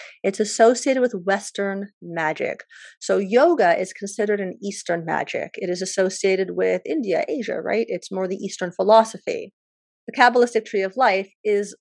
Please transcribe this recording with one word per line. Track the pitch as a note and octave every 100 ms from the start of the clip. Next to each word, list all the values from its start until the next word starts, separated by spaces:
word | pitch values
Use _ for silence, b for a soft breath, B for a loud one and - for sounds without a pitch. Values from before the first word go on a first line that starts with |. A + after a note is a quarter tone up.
| B B
It's | G3 G3+
associated | G#3 - A3+ B3 C#4+ C4
with | B3 G3 F3+
Western | G3 - - G3 G3 G3+ _
magic. | F3 E3 D#3 D#3 - - - B B -
So | - F#3
yoga | G3 A#3+ E4 D4+ F3+ F#3+
is | F#3
considered | - G3+ G#3+ G#3 G#3
an | F#3 -
Eastern | G3+ G3+ - E3+ E3
magic. | D#3 - - - -
It | F3+
is | F3+
associated | F#3 - F#3 F#3+ F#3+ F#3+ F#3
with | F3+ F#3 F3+ -
India, | D#4+ G#3 D#3+ -
Asia, | D4+ - -
right? | - G#3+ A3+
It's | F3 -
more | F#3+ F#3
the | F#3+
Eastern | G3 - F3+
philosophy. | - G3 A3+ A3 G3 - - G3 _ _ _ _ _ -
The | -
Kabbalistic | B3 B3 A#3+ A#3 A3
tree | G3+
of | F#3+ A#3+
life | B3 F#3+ G3 _
is | G#3+ G3+ G3 -